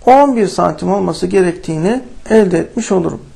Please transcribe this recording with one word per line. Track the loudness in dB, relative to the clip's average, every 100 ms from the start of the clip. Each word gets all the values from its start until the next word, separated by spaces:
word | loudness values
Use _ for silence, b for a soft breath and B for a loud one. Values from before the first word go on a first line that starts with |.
| 4
on | 4 4 2
bir | -2
santim | 0 -2 -2 -2
olması | -2 -2 -4 -2
gerektiğini | 0 0 -2 -6 -4 -2 -2 -6 -14 0
elde | 2 4 0
etmiş | -2 -6 -2
olurum. | -2 -2 -6 -12